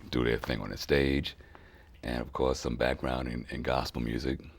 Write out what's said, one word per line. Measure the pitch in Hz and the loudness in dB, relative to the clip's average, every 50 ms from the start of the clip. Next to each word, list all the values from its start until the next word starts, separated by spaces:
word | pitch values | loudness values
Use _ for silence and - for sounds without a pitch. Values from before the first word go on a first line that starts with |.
| - - | -8 -2
do | - 62 60 | 0 2 4
their | 58 58 | 4 2
thing | 57 - - 64 53 | 2 0 -2 -2 -2
on | 50 50 | -4 -6
the | 50 | -8
stage. | 50 - - 73 71 69 69 67 69 76 - - - - - - - - - - - - - - - - | -6 0 4 4 6 6 6 4 2 2 -2 -6 -12 -16 -20 -20 -20 -20 -20 -20 -20 -20 -20 -18 -10 -6
And | 58 60 60 | -4 -4 -4
of | 58 - - | -4 -4 -2
course, | - 65 65 65 - | 2 2 2 2 2
some | - 67 58 | 0 -2 0
background | 60 60 62 65 62 - 65 64 64 64 | 2 2 2 2 0 0 -2 0 0 -2
in, | 62 60 62 57 - | -2 -4 -6 -6 -6
in | 64 64 | -6 -4
gospel | 64 64 64 65 65 - - 62 | -2 0 2 2 0 -2 -2 -4
music. | 58 57 57 60 60 64 65 65 - - - | -2 -2 -2 -2 0 -2 -2 -2 -4 -10 -20